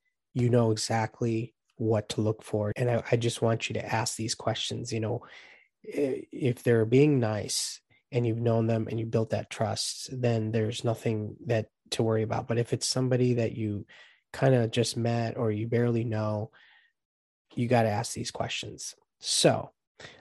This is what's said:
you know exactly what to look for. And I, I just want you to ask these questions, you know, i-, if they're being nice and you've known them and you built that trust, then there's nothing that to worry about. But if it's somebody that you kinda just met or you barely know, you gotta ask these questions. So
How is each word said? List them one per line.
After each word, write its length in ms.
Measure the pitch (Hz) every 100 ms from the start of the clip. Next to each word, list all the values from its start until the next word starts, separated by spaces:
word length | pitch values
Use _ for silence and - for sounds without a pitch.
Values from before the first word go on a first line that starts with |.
| _ _ _
you 180 | 127 120
know 200 | 120 113
exactly 840 | 110 - 117 110 - 117 113 117 _ _ -
what 320 | 110 110 -
to 120 | -
look 220 | 107 110
for. 300 | - 107 104
And 160 | - 123
I, 120 | 117 -
I 40 | -
just 240 | 117 -
want 280 | 117 113 -
you 60 |
to 200 | 110 104
ask 220 | 113 104 -
these 180 | 113
questions, 580 | - - 110 - 113 120
you 80 | 117
know, 220 | 110 113 - - - - _ _ -
i-, 400 | - 143 - -
if 300 | - 139 -
they're 220 | - 117
being 360 | 110 127 151 139
nice 600 | 110 107 - - - - _ _ _
and 160 | 123 120
you've 120 | 113
known 280 | 117 113 113
them 220 | 113 110
and 80 | 113
you 80 | 113
built 240 | 113 113
that 180 | 104 -
trust, 600 | - 107 113 - - -
then 380 | 131 120 113 110
there's 320 | 113 110 113
nothing 540 | 120 110 120 107 104 - 151
that 220 | 113 107 _ _
to 120 | -
worry 200 | 113 110
about. 260 | 110 113 -
But 100 | 117
if 140 | 117
it's 140 | 120 -
somebody 480 | 131 127 127 123
that 220 | 120 113 -
you 300 | 110 101 - - - _ _
kinda 340 | - 139 127 113
just 280 | 123 113 -
met 400 | 117 117 113 -
or 140 | 113
you 160 | 104 117
barely 360 | 117 120 117
know, 460 | 117 107 107 107 110 - - - _ _ _ _ _ _ _
you 140 | - 117
gotta 200 | 120 113
ask 240 | 104 120
these 200 | - 117
questions. 600 | - - - - - - - _ _
So 500 | - - 160 113 - - _ - - -